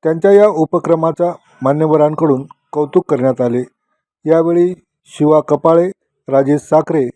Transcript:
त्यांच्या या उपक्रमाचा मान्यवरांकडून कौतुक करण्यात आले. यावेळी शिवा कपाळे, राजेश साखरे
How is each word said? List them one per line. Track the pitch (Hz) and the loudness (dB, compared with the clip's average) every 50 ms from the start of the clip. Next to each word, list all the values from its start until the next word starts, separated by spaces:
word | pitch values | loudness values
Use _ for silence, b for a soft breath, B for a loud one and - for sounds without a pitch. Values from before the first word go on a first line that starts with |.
| _ | _
त्यांच्या | 160 160 165 160 196 | -4 -4 0 2 4
या | 196 202 208 214 | 4 6 4 4
उपक्रमाचा | 185 156 160 - - 175 - 151 165 160 160 165 156 - 175 175 175 - b b b b | 2 0 -2 -2 -2 -4 0 0 -2 0 0 -4 -2 -2 -4 -4 -4 -8 b b b b
मान्यवरांकडून | 127 131 143 151 160 156 151 151 151 151 156 156 165 156 135 127 139 - - _ _ _ - | -2 -2 0 0 0 0 2 2 2 0 0 -2 0 0 0 -2 -4 -12 -20 _ _ _ -6
कौतुक | 147 151 143 - 180 175 - | -6 -6 0 -2 -2 0 0
करण्यात | 156 123 123 131 123 - | -4 -2 0 -2 -2 -2
आले. | 127 123 117 123 127 - _ _ _ _ _ _ _ _ _ _ _ | -2 -2 -2 -4 -6 -8 _ _ _ _ _ _ _ _ _ _ _
यावेळी | 151 160 165 165 170 170 175 175 180 185 170 _ _ _ _ _ _ | 0 0 0 2 0 0 0 0 -2 -4 _ _ _ _ _ _ _
शिवा | - - 151 151 156 151 | -6 -2 0 2 2 2
कपाळे, | 147 - 147 139 - 165 165 170 175 185 202 _ _ _ _ _ _ - | 2 0 -4 0 2 2 2 2 2 0 -4 _ _ _ _ _ _ -2
राजेश | 135 135 139 135 147 147 | 0 0 2 2 0 -2
साखरे | - - 160 156 160 - 165 156 131 120 - | -2 0 0 0 0 0 -2 -2 -2 -4 -6